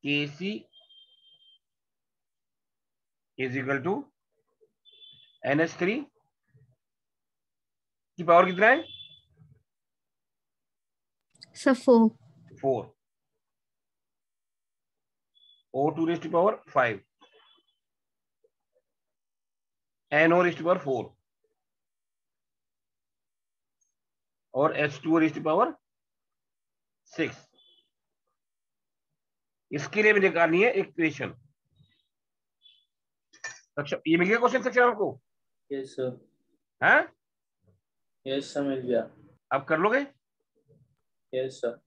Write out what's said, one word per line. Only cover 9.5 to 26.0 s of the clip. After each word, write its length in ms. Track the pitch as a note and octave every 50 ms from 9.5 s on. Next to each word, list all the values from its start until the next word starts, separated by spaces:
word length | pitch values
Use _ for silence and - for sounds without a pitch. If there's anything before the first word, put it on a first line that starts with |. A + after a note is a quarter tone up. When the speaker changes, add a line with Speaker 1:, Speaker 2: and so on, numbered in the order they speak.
| - _ _ _ _ _ _ _ _ _ _ _ _ _ _ _ _ _ _ _ _ _ _ _ _ _ _ _ _ _ _ _ _ _ _ _ _ _ - _ _
Speaker 2:
सर, 180 | - - C#4+ C4
फ़ोर। 340 | B3+ - - B3 A#3 A3+ A3 - _ _ - _ _ - - -
Speaker 1:
फ़ोर। 400 | B2+ - C3+ C3 A2+ F2 D2+ _ _ _ _ _ _ _ _ _ _ _ _ _ _ _ _ _ _ _ _ _ _ _ _ _ _ _ _ _ _ _ _ _ _ _ _ _ _ _ _ _ _ _ _ _ _ _ _ _ _ _ _ - _ _ _ _
O 200 | C3 C#3 D3+ D3+
टू 100 | D#3+ E3
raised 200 | D#3+ E3+ E3 -
to 80 | E3 E3
power 240 | E3+ F3 F#3+ - - _ - -
five, 220 | C#3+ B2+ A#2+ G#2+ G2 - _ _ _ _ _ _ _ _ _ _ _ _ _ _ _ _ _ _ _ _ _ _ _ _ _ _ _ _ _ _ _ _ _ _ _ _ _ _ _ _ _ _ _ _ _ _ _ _ _ _ _ _ _ _ _ _ _ _ _ _ _ D3
एन 200 | D3 D#3+ E3 E3+
ओ 100 | F3 F3+
raised 200 | F3 D#3 - D#3+
to 60 | E3+
power 160 | F3+ F#3 -
four 300 | C#3 C3 A#2+ G2+ - _ _ _ _ _ _ _ _ _ _ _ _ _ _ _ _ _ _ _ _ _ _ _ _ _ _ _ _ _ _ _ _ _ _ _ _ _ _ _ _ _ _ _ _ _ _ _ _ _ _ _ _ _ _ _ _ _ _ _ _ _ _ _ _ _ _ _ _ _
और 220 | B2+ C#3+ D#3 D#3
एच 260 | - D3 D3 - - -
टू 140 | D#3+ D#3+
ओ 40 | E3
raised 180 | D#3+ D#3+ D3 -
to 80 | D#3
power 260 | D#3 D#3 F3+ A#3 E4 D#4 _ _ _ _ _